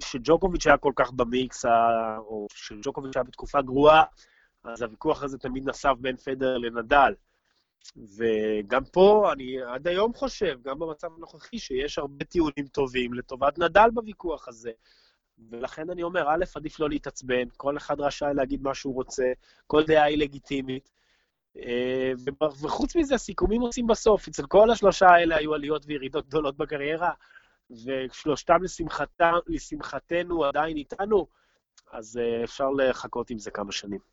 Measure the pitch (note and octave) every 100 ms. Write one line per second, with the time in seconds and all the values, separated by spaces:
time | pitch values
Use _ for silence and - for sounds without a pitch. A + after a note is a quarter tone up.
0 | - C3 A#2 E3 G3 F3 D#3 C#3+ C#3+ B2+
1 | B2+ B2+ A#2+ B2 B2+ - B2 A#2 A#2 A2+
2 | A2+ A2 G#2+ A2 G#2 - - G#2+ C3 C#3
3 | C3+ C3+ B2 - C3 C#3+ C3 C3 D3 D#3
4 | D3+ - _ _ _ _ A#2+ A#2 A#2 G#2+
5 | D#3 C#3+ C#3+ C3+ C3 B2+ C3+ C3 D3 B2+
6 | C3 C3 - C3 C3 B2+ A#2 A#2 A2+ C#3+
7 | B2+ G2+ _ _ _ _ _ _ - -
8 | A2+ G2+ A#2 A2 G#2+ G#2+ G2+ B2+ C3+ F3+
9 | G3 G#3+ G3 C#3+ B2+ C3 B2 B2+ D#3+ F3
10 | A3+ A#3 C4 - F#3 C3 B2 C#3+ E3 D3+
11 | E3+ E3 E3 D#3+ - A#3 - B2+ C#3+ -
12 | C#3+ C#3 D#3 F3 D#3 C#3+ C#3 - C3+ B2
13 | B2 B2 - B2+ C#3 D3 E3+ F3 A3+ A#3
14 | A3 G3+ F3 D3 - A2+ A#2 A2+ _ _
15 | _ _ _ _ A2+ A#2 B2+ - D#3+ F3
16 | E3+ F3+ D3 D#3 F3+ D3+ D3+ - D3+ D3
17 | C#3+ - B2+ B2 B2 - C3+ D3 - D3
18 | C#3+ - D3 C#3+ C3+ C3+ C3+ C3 C#3 B2+
19 | B2+ - B2+ B2+ _ _ _ D3+ D#3 D#3
20 | D3 D3+ C#3+ C#3 - C#3 C3 C3 - _
21 | _ _ _ _ _ - - A#2+ B2+ C3
22 | C3 B2+ B2+ C#3 D#3 C#3 D3 - C#4+ F4
23 | C#4+ B3+ - F#3+ F3 A3+ A#3+ A#3 A#3 G#3+
24 | - G3 - D#3 C#3+ F#3+ A3 A3+ G3 E3+
25 | F#3 F3 E3+ D#3+ D3+ D3+ C#3+ D3+ D3 D3
26 | C3 D3 - D3 D3+ C#3+ D#3 D3 C#3+ D#3+
27 | F3 D3+ _ - _ _ _ A#2+ A#2 C3+
28 | C3 - D3+ C3+ - E3+ F3+ - D#3+ -
29 | C#3+ _ E3+ - - E4 - D4+ - C#3
30 | - E3+ F3 E3+ C#3+ C#3+ D#3+ D#3 C3+ D#3+
31 | G3+ G#3+ D#3 _ _ _ _ _ _ A#2+
32 | G#2+ A#2+ A#2 A#2 A#2 - C#3 C#3 C3 B2
33 | A#2 A#2+ A#2 A2+ G#2+ - G2+ - G#2 G2
34 | -